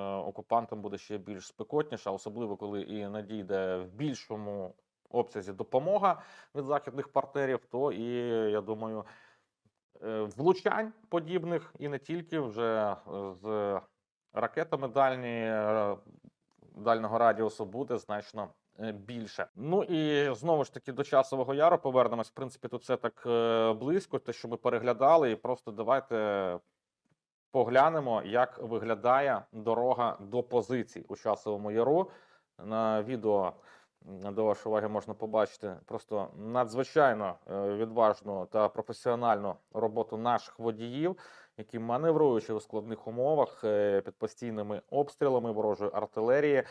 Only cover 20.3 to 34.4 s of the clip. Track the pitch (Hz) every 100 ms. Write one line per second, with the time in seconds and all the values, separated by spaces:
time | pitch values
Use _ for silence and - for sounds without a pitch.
20.3 | 117 156 160 131 127 - 127 143 139 131
21.3 | 135 127 139 160 170 135 127 117 117 110
22.3 | - 131 - 123 120 - 127 117 - 123
23.3 | 117 117 113 113 107 131 185 - 127 -
24.3 | - 120 117 123 117 123 113 135 165 135
25.3 | 107 120 123 - 104 110 131 - 117 107
26.3 | 101 95 87 - _ _ _ _ _ _
27.3 | _ _ 135 113 127 151 160 131 110 -
28.3 | 120 127 - 113 113 113 107 120 131 139
29.3 | 113 - 113 107 113 123 120 117 - 98
30.3 | 120 120 123 107 123 104 - - 101 113
31.3 | 101 107 104 104 110 120 160 185 - -
32.3 | _ _ - 104 110 113 110 107 123 107
33.3 | 101 90 - - - _ _ - 95 101
34.3 | 101